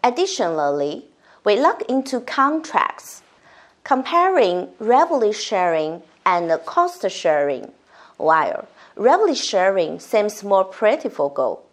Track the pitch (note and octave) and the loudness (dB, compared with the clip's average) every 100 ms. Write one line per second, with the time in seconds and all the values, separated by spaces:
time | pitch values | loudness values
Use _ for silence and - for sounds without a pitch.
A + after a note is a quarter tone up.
0 | B3 B3 F#4+ - F3+ D#3 C#3+ C#3+ C#3+ D#3+ | 0 0 -4 -2 -2 0 -2 0 -2 -6
1 | - _ _ _ G#3 G#3 D#4 A4+ - C4 | -14 _ _ _ 0 4 2 0 -2 -2
2 | C4+ B3 B3 - C#4 D#4 D#4 - - - | -2 -6 -4 0 0 0 -2 -2 -2 -6
3 | - - _ _ _ - _ _ - C4 | -18 -20 _ _ _ -20 _ _ -2 -2
4 | C4 E4+ F#4 F4+ G3 F3+ F3+ - A3 B3+ | 2 2 2 4 2 0 -6 -8 2 2
5 | E4 C#4+ G#3+ G#3+ - G3+ F3+ D#3+ D#3 E3+ | 4 2 0 -2 -4 0 0 0 -4 -8
6 | - _ - F3 E3+ D#3+ - - F4 - | -16 _ 0 0 0 -2 -2 -2 -2 -2
7 | G3 - E3+ D3+ C#3+ C3 - _ _ - | -6 -2 0 0 0 -4 -10 _ _ -20
8 | - - D#3 D#3+ A2 - - _ - - | -20 -4 2 2 2 -4 -10 _ -20 0
9 | A3 F4 G#4 C4 - G3 F#3 F#3+ D#3 E3+ | 2 4 2 0 -2 0 2 2 -2 -6
10 | - A3 G#3 G#3 G3+ F#3+ F#3+ - G#3+ D4+ | -2 0 0 -6 0 0 0 0 0 0
11 | A3 - C#3+ C#3 B2+ E2+ _ | -4 -4 -4 -2 -4 -4 _